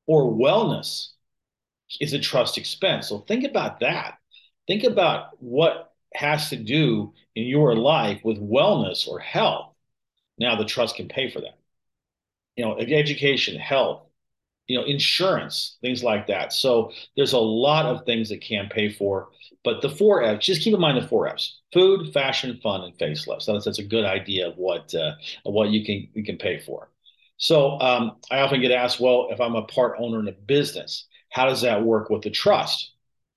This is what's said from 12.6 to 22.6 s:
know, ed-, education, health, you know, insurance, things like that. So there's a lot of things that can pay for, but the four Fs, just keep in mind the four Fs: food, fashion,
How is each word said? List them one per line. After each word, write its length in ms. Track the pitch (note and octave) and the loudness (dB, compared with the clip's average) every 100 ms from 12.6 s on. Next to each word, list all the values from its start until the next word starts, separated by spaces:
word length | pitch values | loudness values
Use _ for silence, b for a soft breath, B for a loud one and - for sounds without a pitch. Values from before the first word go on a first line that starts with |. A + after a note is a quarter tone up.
know, 100 | A2+ | -4
ed-, 180 | G#2+ A#2 | -4 0
education, 680 | D3+ D3 C#3+ C#3 C#3 - F2 | 2 2 0 0 2 -2 -6
health, 440 | - C3+ G#2+ - _ _ _ _ _ _ - | -2 0 0 -2 _ _ _ _ _ _ -6
you 120 | B2 | -4
know, 60 | |
insurance, 960 | C#3+ C#3+ - - F#3+ D#3 - - - - | -2 -2 0 0 0 0 -4 -8 -10 -8
things 240 | B2+ B2 | -6 -2
like 220 | A#2+ G#2 G#2 | 0 0 -2
that. 260 | F#2+ - | -4 -4
So 400 | - C3 A#2 A2 B B - | 0 2 2 2 B B -2
there's 160 | C3 | 2
a 60 | B2+ | 2
lot 480 | A2 A2+ C#3 D#3 D3+ | 2 2 4 4 2
of 180 | A#2 | -2
things 240 | - A2+ G#2+ | -2 -2 -2
that 140 | F#2+ | -6
can 260 | - G#2+ G2+ | -6 -6 -4
pay 240 | A2 G#2 | -2 -2
for, 360 | - G2+ F#2+ - B B _ | 0 -2 -2 -6 B B _
but 160 | A#2+ A2 | -4 -2
the 80 | C#3 | -2
four 340 | D3+ G#3 F#3 | 2 4 4
Fs, 220 | A#2 G#2+ | 4 0
just 160 | - E3 | 0 0
keep 120 | A3+ | 2
in 60 | G#3 | 4
mind 220 | D#3+ B2+ | 4 2
the 60 | - | 2
four 180 | A2+ D2 | 0 0
Fs: 340 | - - - _ | -4 -10 -12 _
food, 400 | F3 F#3 G3 D#3 | 4 6 4 2
fashion, 480 | C#3+ C3+ - B2+ A2+ | -2 0 -2 -4 -6